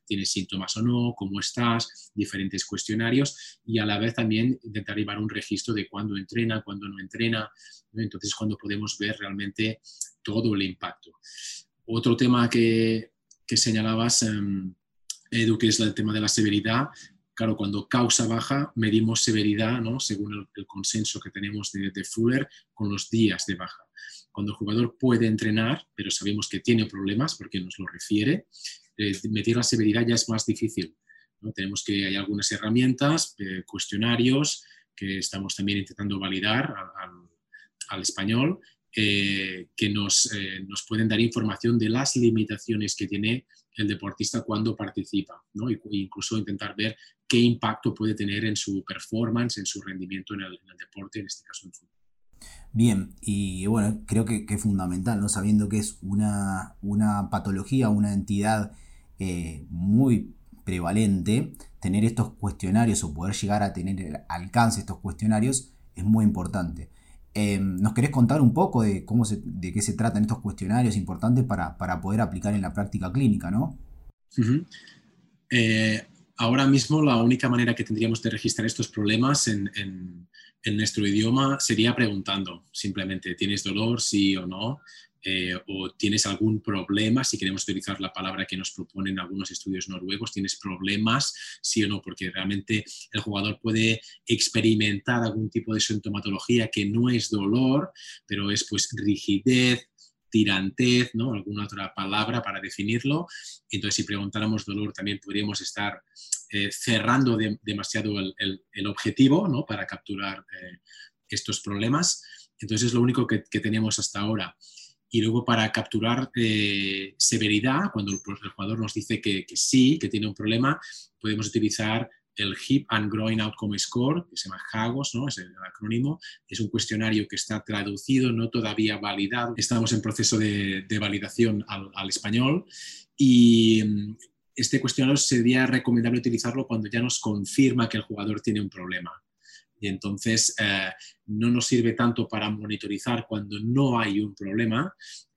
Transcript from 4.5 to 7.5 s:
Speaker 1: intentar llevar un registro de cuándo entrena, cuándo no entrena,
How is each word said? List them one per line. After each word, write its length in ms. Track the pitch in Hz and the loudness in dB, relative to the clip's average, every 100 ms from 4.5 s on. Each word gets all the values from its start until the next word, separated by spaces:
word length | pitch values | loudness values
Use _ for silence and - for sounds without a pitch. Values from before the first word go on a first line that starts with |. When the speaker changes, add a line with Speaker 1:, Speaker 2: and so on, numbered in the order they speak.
| 127 | 0
Speaker 1:
intentar 340 | 117 104 98 101 | -6 -10 -6 -4
llevar 220 | 104 104 | -4 -4
un 100 | 107 | -4
registro 460 | 104 - 101 - | -6 -4 -4 -2
de 140 | 107 92 | -4 -4
cuándo 280 | 101 104 98 | -6 -6 -6
entrena, 460 | 95 117 113 110 | -4 -2 -2 -2
cuándo 260 | 107 98 101 | -6 -10 -10
no 100 | 98 | -12
entrena, 520 | 95 110 117 113 107 | -12 -4 -2 -2 -4